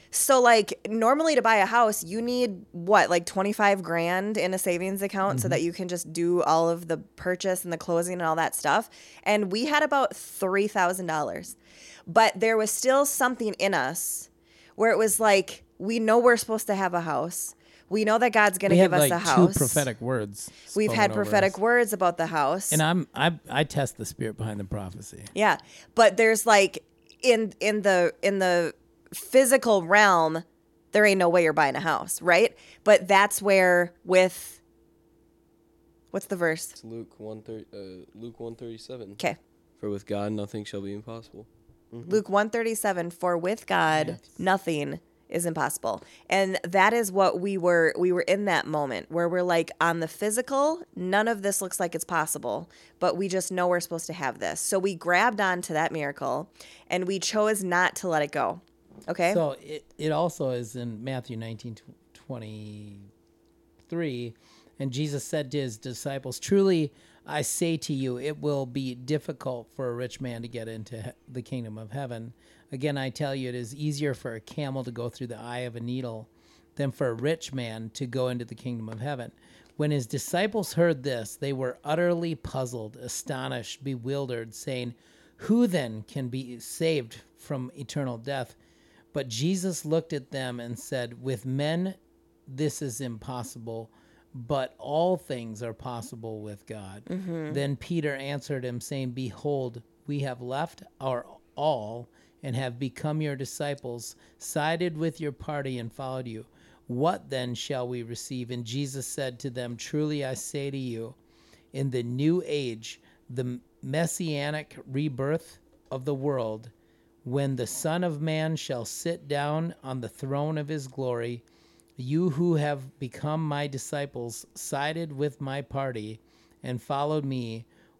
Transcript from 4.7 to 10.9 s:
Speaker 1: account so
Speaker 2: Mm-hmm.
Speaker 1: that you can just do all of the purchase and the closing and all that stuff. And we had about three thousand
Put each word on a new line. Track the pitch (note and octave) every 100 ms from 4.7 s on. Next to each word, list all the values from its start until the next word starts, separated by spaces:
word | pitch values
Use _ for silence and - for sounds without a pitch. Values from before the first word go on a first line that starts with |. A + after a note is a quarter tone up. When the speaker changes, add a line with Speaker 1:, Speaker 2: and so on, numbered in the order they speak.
| F3 F#3+ G3
Speaker 1:
account | G3 G3 G3 C3
so | A2+
Speaker 2:
Mm-hmm. |
Speaker 1:
that | D#3
you | E3+
can | F3 F3+
just | F3 -
do | D#3+ E3+ F3
all | - E3 E3
of | E3+ E3
the | D#3+
purchase | - - F#3 F3+ F#3+ F#3 F3+
and |
the | E3
closing | - E3+ F3
and | F3+
all | E3 D#3+
that | D#3+ -
stuff. | D3 F#3 A3+ - - -
And | - G#3 G3
we | G#3 C#4+
had | D4
about | D4+ C#4 A#3 -
three | - - F#3+ G3 G3+
thousand | G3+ F3